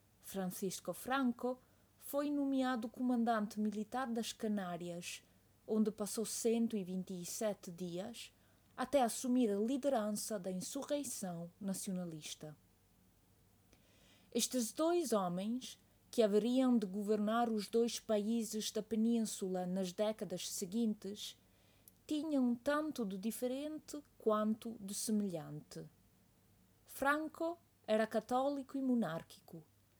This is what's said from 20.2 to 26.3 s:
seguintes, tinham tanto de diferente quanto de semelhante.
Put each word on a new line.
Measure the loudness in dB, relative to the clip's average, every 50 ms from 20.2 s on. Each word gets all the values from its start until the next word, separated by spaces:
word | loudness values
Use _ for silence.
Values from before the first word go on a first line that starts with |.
| -6 -6 -6 -6 -6 -6
seguintes, | -6 -6 -6 -2 0 0 2 2 0 -2 -4 -10 -10 -8 -10 -12 -12 -14 _ _ _ _ _ _ _ _ _ -20 _ _ _
tinham | -4 -2 -2 0 2 2 4 4 4 2
tanto | 2 2 0 2 2 0 -2 -2 -2 -4
de | -4 -4
diferente | -4 -4 -4 -4 -2 -2 -2 -2 -2 -4 -6 -6 -8 -10 -10 -12 -12 -12 _ _ _
quanto | 2 4 4 4 4 2 0 0 -2 -10 -10 -10
de | -10 -8 -6
semelhante. | -6 -2 0 0 0 0 0 -2 -4 -6 -6 -10 -10 -12 -12 -14 -14 -14 -14 _ _ _ _ _ _ _ _